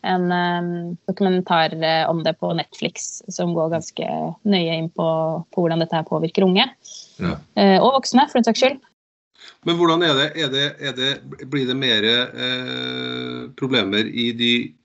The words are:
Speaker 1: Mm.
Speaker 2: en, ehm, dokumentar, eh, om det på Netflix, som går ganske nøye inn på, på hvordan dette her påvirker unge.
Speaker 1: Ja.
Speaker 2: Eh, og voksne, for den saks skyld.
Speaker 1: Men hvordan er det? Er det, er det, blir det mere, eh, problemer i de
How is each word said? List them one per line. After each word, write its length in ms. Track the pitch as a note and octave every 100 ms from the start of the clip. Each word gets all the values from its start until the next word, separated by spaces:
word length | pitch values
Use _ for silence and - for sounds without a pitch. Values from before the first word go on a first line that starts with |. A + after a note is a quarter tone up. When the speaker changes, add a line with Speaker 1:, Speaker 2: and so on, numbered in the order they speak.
Speaker 1:
Mm. 0 |
Speaker 2:
en, 280 | F#3 F#3 F3+
ehm, 640 | F3+ F3 F3 F3 F3 E3+ F3 -
dokumentar, 640 | F#3 G3 F#3 F3+ E3+ D#3+ D#3+
eh, 260 | D#3+ D#3+ D#3+
om 140 | E3
det 160 | D#3+ E3
på 140 | F3 E3
Netflix, 640 | - - D#3 - - - -
som 240 | F#3 F3
går 160 | E3+ D#3+
ganske 360 | E3 D#3+ - - D#3+ D#3+ E3 G#3+
nøye 320 | F#3+ E3 E3
inn 100 | E3
på, 540 | - E3 D#3+ D#3+ D#3+ E3
på 40 | -
hvordan 180 | E3+ E3
dette 120 | D#3+
her 120 | E3
påvirker 400 | D#3 D#3 E3 -
unge. 200 | F#3+ F#3 B3+ - - - - _
Speaker 1:
Ja. 180 | F3+ - - -
Speaker 2:
Eh, 220 | G3+ F#3+
og 200 | A3+ C4+
voksne, 260 | - A#3+ C#4+
for 100 | B3+
den 40 |
saks 160 | A#3 A3
skyld. 200 | B3+ C#4 _ _ _ _ _ _ - -
Speaker 1:
Men 120 | E3 E3+
hvordan 260 | E3+ E3
er 120 | E3+
det? 220 | C3+ D3 D3
Er 120 | D3
det, 280 | C3+ C#3+ -
er 120 | C#3+
det, 560 | B2 C3 C#3 C3+ C#3 C3
blir 160 | C#3+ B2+
det 100 | C3
mere, 540 | C3+ A2 G#2+ A#2+ B2
eh, 1160 | - B2+ B2+ B2+ B1+ B1+ B1+ F2+ F2 B1+ B1 B2 -
problemer 500 | C3+ B2+ G2 G#2 A2
i 240 | A2+ A#2+
de 200 | A#2 A#2 A#2+ A2 -